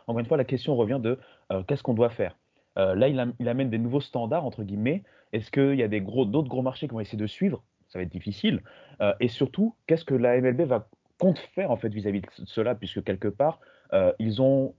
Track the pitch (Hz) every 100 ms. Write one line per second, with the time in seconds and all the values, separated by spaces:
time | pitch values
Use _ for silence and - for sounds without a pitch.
0 | - 117 117 151 123 131 - 127 107 135
1 | 113 131 - _ - 95 92 143 - 113
2 | 120 117 90 - _ _ _ - 95 95
3 | 135 131 120 120 117 123 131 113 117 139
4 | - 123 113 160 135 113 98 101 117 185
5 | - _ - 113 110 139 139 139 107 107
6 | 98 120 113 135 135 127 127 - 143 117
7 | 104 107 107 - 196 139 _ _ _ 92
8 | 90 90 104 101 220 117 - - - -
9 | 101 - 123 - 135 - 226 - - 160
10 | - 131 120 127 127 123 127 117 - _
11 | _ - 190 151 - - 185 113 113 104
12 | 101 98 - - 90 - 113 117 95 104
13 | 98 95 110 - 147 - _ _ - 95
14 | 90 - 110 107 131 135 131